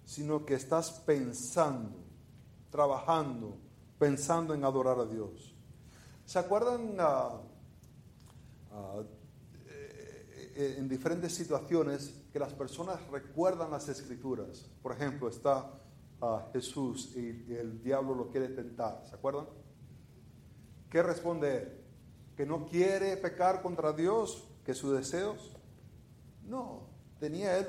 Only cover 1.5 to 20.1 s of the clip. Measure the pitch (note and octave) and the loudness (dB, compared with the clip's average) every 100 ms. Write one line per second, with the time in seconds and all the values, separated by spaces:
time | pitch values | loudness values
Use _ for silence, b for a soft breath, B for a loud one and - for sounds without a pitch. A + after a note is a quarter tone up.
1.5 | F3 D3+ B2+ G#2 F#2 F2 - - - - | 4 4 2 -4 -10 -16 -20 -20 -20 -20
2.5 | - - C#3+ C#3+ C3+ - D#3+ C#3+ A#2 G#2+ | -20 -2 4 4 4 4 4 2 -2 -6
3.5 | G2+ - - - - D3 C3+ - E3 D#3+ | -10 -16 -20 -18 4 6 6 4 2 2
4.5 | D3 C3+ C3+ B2+ B2 A2 A2 G2 - - | 2 4 4 4 4 2 -2 -6 -10 -18
5.5 | - - - B B B B - F3+ F3+ | -20 -20 -20 B B B B -2 0 4
6.5 | G#3 A#3+ A#3+ A3+ F#3+ D#3+ C3+ B2 A#2 - | 4 4 2 -2 4 4 6 2 -4 -12
7.5 | - - - - - - - B B B | -18 -20 -20 -20 -20 -20 -20 B B B
8.5 | B - G#2 G2 G#2 A2 - - - - | B -16 -12 -10 -8 -10 -14 -20 -20 -20
9.5 | - - C#3+ C#3+ - - - - B2+ B2+ | -20 -18 -16 -16 -16 -16 -16 -18 -16 -10
10.5 | C3+ C#3 C3 C3+ C3 D#3+ E3 E3+ E3+ E3 | -4 -4 -2 -4 -2 0 0 -2 -4 0
11.5 | C#3+ - E3 C#3+ C#3 C#3 - - C#3+ C3+ | -2 4 4 4 0 -6 -14 -8 -4 -4
12.5 | - C3 - F3+ E3+ D3 C#3 - D#3 F#3 | -4 -8 -6 -6 -6 -6 -8 -4 2 2
13.5 | F3 D#3+ C#3+ D3 C3 C3+ A#2 C3 A2+ F#2+ | 2 -2 -4 -4 -8 -8 -8 -4 -4 -6
14.5 | - - - B2+ A#2+ C#3+ C#3 A#2+ - C#3+ | -12 -18 -10 -8 -2 -2 -2 -4 0 2
15.5 | C3 - B B B - - A#2 G#2+ - | 2 0 B B B -20 -4 -2 0 -2
16.5 | B2+ - C#3+ C3 A2 - B2 A#2 A#2 A#2+ | -4 -4 -2 -4 -4 -8 -6 -6 -8 -8
17.5 | A#2 A2+ A2+ B2+ C3+ C3+ B2+ A#2 C3+ B2+ | -6 -6 -4 0 2 2 -2 -2 -2 -2
18.5 | C3 A#2 A#2 A2+ - - G2+ C3+ C#3+ D#3 | -4 -8 -4 -4 -4 -12 -4 -2 -2 -4
19.5 | - - - - - - | -12 -20 -20 -20 -20 -20